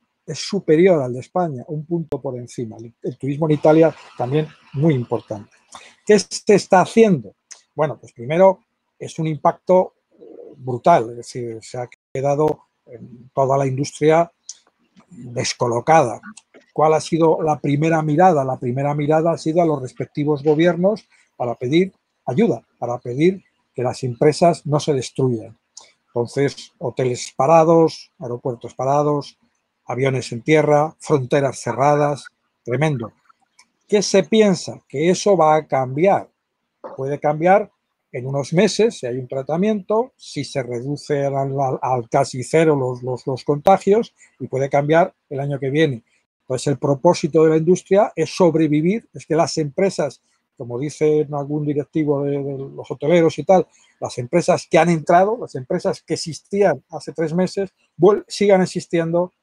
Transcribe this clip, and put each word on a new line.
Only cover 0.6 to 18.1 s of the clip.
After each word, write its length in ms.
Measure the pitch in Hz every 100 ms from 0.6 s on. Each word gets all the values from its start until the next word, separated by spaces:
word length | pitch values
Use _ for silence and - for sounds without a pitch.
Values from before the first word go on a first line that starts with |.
| 175 156 190 165
al 120 | 127
de 80 | 123
España, 440 | - 180 175 127 -
un 180 | 156 151
punto 340 | 170 151 139
por 160 | 139 123
encima. 400 | 120 - 113 107
El, 140 | 117 _
el 140 | 190 127
turismo 300 | 135 143 160
en 60 |
Italia 420 | 151 156 156 160 - - -
también 300 | 123 151 151 - _
muy 200 | 135 165
importante. 580 | 135 117 113 - 104 104 _ _ - - _
¿Qué 140 | - 208
se 360 | - - -
está 260 | 202 - 185
haciendo? 540 | 175 233 220 160 104 _ _ - _
Bueno, 220 | - 151 117
pues 120 | 113
primero 480 | - 120 160 190 185 _ _ _ _
es 220 | 120 -
un 80 | 160
impacto, 640 | 147 170 - - 185 - _ _ _
eh, 60 | - - - -
brutal, 540 | 127 123 180 170 113
es 60 | 120
decir, 400 | - 127 120 113
se 160 | - 123
ha 100 | 123 - _
quedado, 520 | 135 139 143 151 147 _ _ _
eh, 120 | 117 120 - -
toda 240 | - 135 139
la 100 | 139
industria 640 | 131 143 - 151 160 170 _ - - _ _ _ _ _
descolocada. 1080 | - 127 120 - - 123 117 120 160 123 113 - - _ - _
¿Cuál 220 | - 151
ha 60 | 156
sido 400 | - 160 160 185
la 200 | 160 143
primera 420 | 147 143 160 160
mirada? 420 | 156